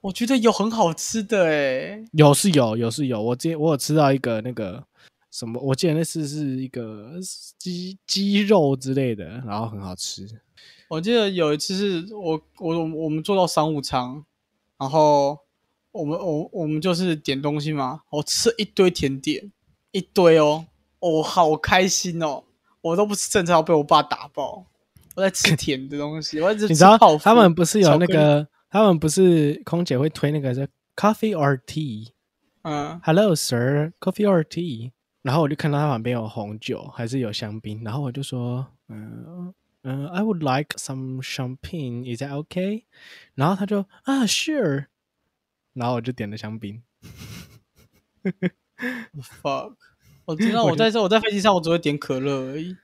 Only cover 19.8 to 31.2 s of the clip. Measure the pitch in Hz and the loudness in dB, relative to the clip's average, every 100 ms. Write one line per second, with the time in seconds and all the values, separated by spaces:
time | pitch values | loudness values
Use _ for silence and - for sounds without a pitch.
19.8 | _ 196 - - 175 160 151 156 165 _ | _ -8 -2 4 6 8 4 0 -6 _
20.8 | _ _ 180 156 151 190 160 151 - 185 | _ _ 0 0 0 2 2 2 2 2
21.8 | 190 - 180 165 160 135 _ _ _ _ | 4 0 -4 -4 -4 -6 _ _ _ _
22.8 | 165 170 208 202 - 214 170 170 160 160 | -2 0 0 -2 -2 0 4 2 4 2
23.8 | 143 156 151 - 139 - 135 - 185 _ | 6 4 4 -6 -10 -8 -8 -10 -20 _
24.8 | _ _ _ - 190 185 - 160 - 131 | _ _ _ -2 -2 0 0 0 -2 -6
25.8 | 135 147 147 156 151 151 175 214 208 156 | -6 -8 -6 -8 -8 -2 -2 0 0 8
26.8 | 185 220 202 151 196 240 196 165 165 214 | 10 12 10 8 6 8 8 6 2 6
27.8 | 175 147 175 160 151 147 151 _ _ 196 | 6 6 4 4 6 4 0 _ _ 4
28.8 | 214 165 151 170 185 165 147 147 - 170 | 4 4 2 4 6 6 2 -2 -4 -4
29.8 | 175 127 151 - 143 151 135 123 139 _ | 0 0 0 0 -2 0 -2 -4 -6 _
30.8 | _ - 208 220 | _ 0 0 2